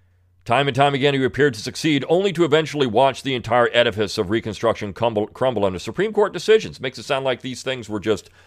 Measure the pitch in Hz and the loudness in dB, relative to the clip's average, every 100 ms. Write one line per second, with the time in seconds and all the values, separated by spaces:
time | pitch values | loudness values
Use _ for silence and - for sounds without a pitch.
0 | _ _ _ _ - 123 139 127 143 139 | _ _ _ _ -2 0 0 2 2 2
1 | 143 139 127 - 143 107 123 - 160 143 | 0 2 0 2 0 0 -10 -4 0 0
2 | - 170 202 165 165 156 156 147 131 107 | 2 0 2 0 2 2 2 0 0 4
3 | 135 120 139 127 - 120 117 117 120 104 | 2 2 -4 -4 0 2 4 4 2 0
4 | 101 - 92 113 110 98 113 101 104 - | -2 -2 -2 -2 -4 -2 -2 -2 -4 -4
5 | 117 107 107 - 131 110 101 90 - 107 | -2 -2 -4 -2 -2 0 0 -2 -8 -4
6 | 220 214 196 175 220 220 - 143 151 - | -2 0 0 0 4 4 2 -8 -10 -8
7 | 110 135 135 123 131 120 131 131 104 107 | -4 -2 -2 -4 -6 -8 -8 -8 -6 -4
8 | 107 101 - _ | 0 0 -2 _